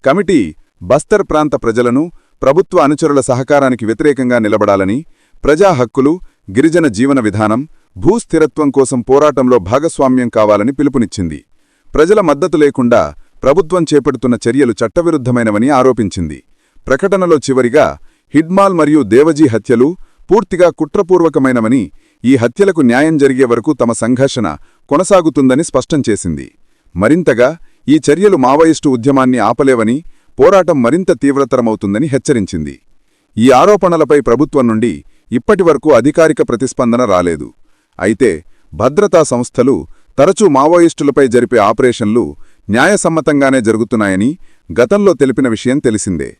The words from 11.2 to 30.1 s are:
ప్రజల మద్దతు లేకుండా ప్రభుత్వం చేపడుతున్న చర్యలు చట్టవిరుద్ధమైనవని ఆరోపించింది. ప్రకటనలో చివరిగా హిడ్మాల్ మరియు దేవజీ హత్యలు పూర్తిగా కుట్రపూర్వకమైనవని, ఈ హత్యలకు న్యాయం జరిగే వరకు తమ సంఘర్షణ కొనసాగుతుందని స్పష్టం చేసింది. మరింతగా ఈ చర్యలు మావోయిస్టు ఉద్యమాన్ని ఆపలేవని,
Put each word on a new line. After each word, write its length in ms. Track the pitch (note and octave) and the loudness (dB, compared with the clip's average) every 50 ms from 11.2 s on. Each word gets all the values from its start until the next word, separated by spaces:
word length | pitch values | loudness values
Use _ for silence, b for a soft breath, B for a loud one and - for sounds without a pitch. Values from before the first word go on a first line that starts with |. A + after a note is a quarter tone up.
| F#2 E2 D2+ C#2 _ _ _ _ _ _ _ _ _ - | -8 -8 -8 -12 _ _ _ _ _ _ _ _ _ -6
ప్రజల 300 | - C3 D#3 E3+ G#3 G#3+ | 0 0 2 2 2 2
మద్దతు 360 | G3 D3 C#3+ C#3 - D#3 D#3+ | 2 0 0 -2 -2 -2 0
లేకుండా 460 | D#3 D3+ C#3+ - - B2 A#2+ A#2+ G#2 D#2+ D2 D2 - - _ _ - | 2 2 2 2 0 0 2 2 2 2 -2 -6 -14 -20 _ _ -2
ప్రభుత్వం 420 | - B2+ D3 F3+ G3 D#3 F#3 F3+ E3 | 0 2 2 2 0 0 -2 -2 -2
చేపడుతున్న 500 | - D3+ C#3+ A#2+ D3+ C3 A#2+ - B2 A#2+ | 0 0 0 0 0 -4 -2 -2 -2 -2
చర్యలు 380 | G#2 - B2 A#2+ C#3 C#3 A#2+ | -2 -2 -2 0 0 0 0
చట్టవిరుద్ధమైనవని 960 | G#2+ - A#2+ G#2+ _ F3 E3 E3+ D#3+ C#3+ B2 B2+ B2 A#2+ A#2 A2 G#2 G#2 A#2 C#3+ | 0 -2 -4 -2 _ -2 -2 0 -2 -2 -2 -2 -2 -2 -2 -2 -2 0 0 0
ఆరోపించింది. 680 | D3 B2+ B2+ C3 B2 A#2+ A2+ F2+ - F#2+ E2+ D#2 D2 B1+ _ _ _ _ _ _ _ - _ | 2 2 2 0 0 0 -4 -6 -4 -8 -8 -8 -10 -14 _ _ _ _ _ _ _ -20 _
ప్రకటనలో 500 | - B2+ C#3 F#3+ G3 G3 F#3+ F#3 F3 E3 | -4 -2 -2 0 -2 0 0 2 2 0
చివరిగా 480 | C#3+ - - C3 B2+ B2 A#2+ A#2+ D3+ C3+ E2 C#2 - - - _ _ _ _ - | 0 0 -2 0 0 0 2 2 2 2 2 -2 -8 -18 -20 _ _ _ _ 0
హిడ్మాల్ 400 | C#3+ E3 D#3+ F#3 G3 G3 G3 F#3+ | 0 0 2 0 2 2 2 2
మరియు 260 | E3 D3+ D3 D3+ D3+ | 0 0 2 2 0
దేవజీ 440 | B2+ F#2+ G#2+ B2+ D3 E3 D#3+ C#3+ D#3 | 2 2 4 4 4 2 2 2 2
హత్యలు 420 | B2+ A2 A2 - - B2 A2+ B2 D3+ F#3 - - _ _ _ - | 2 2 -4 -2 0 0 2 2 0 -2 -8 -16 _ _ _ -4
పూర్తిగా 420 | - F3+ A3+ G3+ _ F#3+ E3 F3+ E3+ | 0 0 0 0 _ 0 0 0 0
కుట్రపూర్వకమైనవని, 1120 | D3+ - D#3 D3+ - G3 G3 E3 F#3 F3 E3 D#3+ C#3 D#3 C3 C3 B2 A#2+ A2 A2 B2+ C3+ G2 D2 - - _ _ _ _ - | 0 -2 -8 -4 -2 -4 0 0 0 2 2 0 0 0 0 0 0 0 0 0 0 0 -2 -6 -12 -20 _ _ _ _ 0
ఈ 80 | A#2+ C#3 | 0 2
హత్యలకు 440 | B2 A2+ B2 - - G3+ G3 F3+ D#3+ | 2 2 -2 0 0 0 0 2 2
న్యాయం 340 | C#3 A#2+ A#2 B2+ D3 D#3+ D#3+ C#3+ | 0 2 2 2 0 0 2 2
జరిగే 280 | C#3 C3+ C3 B2+ C3+ A#2+ | 2 2 2 2 2 2
వరకు 180 | A#2 A2+ G2+ D#3 | 0 -2 0 -4
తమ 200 | D3 - B2 A2+ | -2 -2 -2 -2
సంఘర్షణ 560 | A2+ - A#2 A#2 B2+ B2 C3+ C#3 - C3 G#2+ E2 D2 - - _ _ _ _ _ | -2 -4 -2 -2 0 0 -2 -2 -2 -4 -6 -6 -8 -10 -16 _ _ _ _ _
కొనసాగుతుందని 760 | C#3+ D3+ F#3 - G3+ F#3 E3 D#3+ C3 C#3+ C3+ B2+ B2+ C#3+ E3+ | -2 -2 0 2 2 2 2 0 0 0 2 2 2 0 -2
స్పష్టం 360 | - - C3 A#2+ _ E3 D3 | -2 -4 -4 -2 _ -4 -2
చేసింది. 460 | A#2+ - G#2 - - F2+ D#2 C#2 B1+ - _ _ _ _ _ _ _ _ _ | -2 -2 -4 -4 -4 -8 -8 -8 -12 -16 _ _ _ _ _ _ _ _ _
మరింతగా 540 | E2+ G2+ A2 D3+ F#3 D#3+ D#3 B2+ G#2+ A#2+ C3+ E3 E3+ - _ _ _ _ - | -2 0 2 2 2 2 0 2 2 0 0 0 -6 -18 _ _ _ _ 0
ఈ 80 | C#3+ D#3 | 0 2
చర్యలు 360 | - - D3 E3+ G3 G#3 F#3+ | 2 0 0 2 2 2 2
మావోయిస్టు 520 | D3+ B2+ B2 C#3 D3+ E3 D#3+ D3+ - - D3 | 2 2 2 4 4 4 2 2 0 0 -2
ఉద్యమాన్ని 500 | C3 A#2+ A2+ C#3 C#3 C3+ C3 B2+ B2+ A#2+ | -2 0 0 0 0 2 0 0 0 0
ఆపలేవని, 580 | G2+ G#2+ B2 - C#3+ C3+ C3 A#2 A2 G#2+ B2 D3+ E3+ - | 0 -2 0 0 0 0 2 2 0 -2 -2 -4 -8 -14